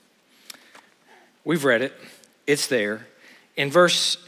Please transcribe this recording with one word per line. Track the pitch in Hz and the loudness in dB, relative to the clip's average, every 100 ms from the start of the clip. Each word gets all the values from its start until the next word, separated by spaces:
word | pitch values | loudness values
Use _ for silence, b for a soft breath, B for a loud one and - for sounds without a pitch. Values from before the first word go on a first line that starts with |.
| _ _ _ B B B B B B B B B B _ | _ _ _ B B B B B B B B B B _
We've | - 165 | -4 0
read | 139 117 | 2 2
it. | 131 - B B B _ - | 0 -8 B B B _ -4
It's | 143 - | -2 0
there. | 123 104 110 - b b b b | -2 -4 -6 -12 b b b b
In | - 139 | -6 0
verse | 160 175 170 - - | 2 4 2 -2 -4